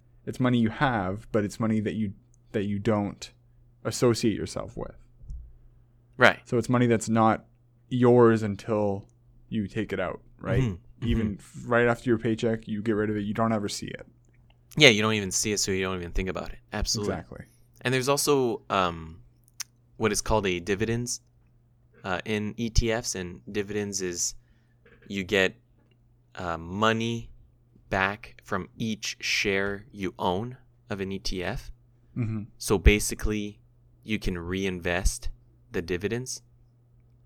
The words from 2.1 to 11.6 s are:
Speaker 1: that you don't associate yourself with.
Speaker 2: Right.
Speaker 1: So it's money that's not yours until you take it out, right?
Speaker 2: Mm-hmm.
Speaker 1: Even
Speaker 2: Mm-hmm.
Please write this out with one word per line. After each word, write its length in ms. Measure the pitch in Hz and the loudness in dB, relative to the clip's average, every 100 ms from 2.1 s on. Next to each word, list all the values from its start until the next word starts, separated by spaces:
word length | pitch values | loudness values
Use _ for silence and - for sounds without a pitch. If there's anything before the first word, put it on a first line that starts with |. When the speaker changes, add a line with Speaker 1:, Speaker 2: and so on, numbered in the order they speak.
| - _ _ _ | -8 _ _ _
Speaker 1:
that 120 | 110 101 | -4 -2
you 120 | 101 | -2
don't 520 | 110 104 101 - - - _ _ - _ | 0 2 0 -6 -16 -20 _ _ -20 _
associate 520 | 110 - 127 113 117 98 | -8 2 2 4 2 0
yourself 400 | 92 - 104 - | -4 -8 -10 -10
with. 180 | - - - - - - - - - - _ _ _ - | -12 -14 -20 -20 -16 -14 -16 -20 -20 -20 _ _ _ 6
Speaker 2:
Right. 220 | 120 71 - | 6 6 0
Speaker 1:
So 120 | 123 | -2
it's 120 | 117 | 2
money 160 | 123 120 | 4 4
that's 220 | 113 113 | 2 2
not 360 | 110 110 107 - _ _ _ - | 4 4 4 -2 _ _ _ -6
yours 560 | 127 123 123 117 110 | 2 6 8 8 6
until 640 | 110 98 - 107 104 98 - _ _ - - | 2 -6 -4 0 0 -2 -8 _ _ -20 -8
you 200 | 113 98 | -6 -4
take 260 | 110 98 | -4 -4
it 60 | 92 | -4
out, 220 | 87 - - - | -4 -6 -14 -10
right? 220 | - 120 | 0 2
Speaker 2:
Mm-hmm. 440 | 123 85 - - 117 | 2 -2 -12 -8 -2
Speaker 1:
Even 200 | 113 110 95 | 0 0 -4
Speaker 2:
Mm-hmm. 240 | - 143 | -14 -12